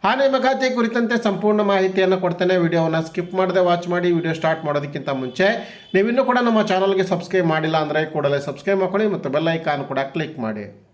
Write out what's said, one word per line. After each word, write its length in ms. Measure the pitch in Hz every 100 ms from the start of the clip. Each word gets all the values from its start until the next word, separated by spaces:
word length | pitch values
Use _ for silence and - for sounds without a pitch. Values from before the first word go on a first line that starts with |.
ಆ 100 | 196
ನೇಮಕಾತಿ 600 | 262 269 262 254 269 262
ಕುರಿತಂತೆ 500 | 240 226 240 226 233
ಸಂಪೂರ್ಣ 360 | 220 185 208 208
ಮಾಹಿತಿಯನ್ನು 580 | 208 196 190 185 190 185
ಕೊಡ್ತೇನೆ. 380 | 185 165 180 185
ವಿಡಿಯೋವನ್ನು 500 | 170 165 160 160 160
ಸ್ಕಿಪ್ 280 | - 175
ಮಾಡದೆ 260 | 190 185 180
ವಾಚ್ 280 | 180 175 175
ಮಾಡಿ. 240 | 175 175
ವಿಡಿಯೋ 220 | 170 165
ಸ್ಟಾರ್ಟ್ 300 | 160 160 160
ಮಾಡೋದಕ್ಕಿಂತ 440 | 135 147 143 143 135
ಮುಂಚೆ 380 | 135 127 127 190 226 - - -
ನೀವಿನ್ನೂ 300 | 185 208 247
ಕೂಡ 140 | 262 247
ನಮ್ಮ 200 | 240 220
ಚಾನಲ್ಗೆ 400 | 208 185 196 190
ಸಬ್ಸ್ಕ್ರೈಬ್ 440 | 185 175 - 190 170
ಮಾಡಿಲ್ಲ 300 | 156 160 160
ಅಂದರೆ 280 | 151 151
ಕೂಡಲೇ 360 | 156 156 143 143
ಸಬ್ಸ್ಕ್ರೈಬ್ 400 | 143 139 - 196
ಮಾಡ್ಕೊಳ್ಳಿ 280 | 185 196 214
ಮತ್ತು 220 | 175 139
ಬೆಲ್ 180 | 143 165
ಐಕಾನ್ 360 | 165 165 143
ಕೂಡ 140 | 135 135
ಕ್ಲಿಕ್ 400 | 139 165 151 -
ಮಾಡಿ. 480 | 113 107 101 - _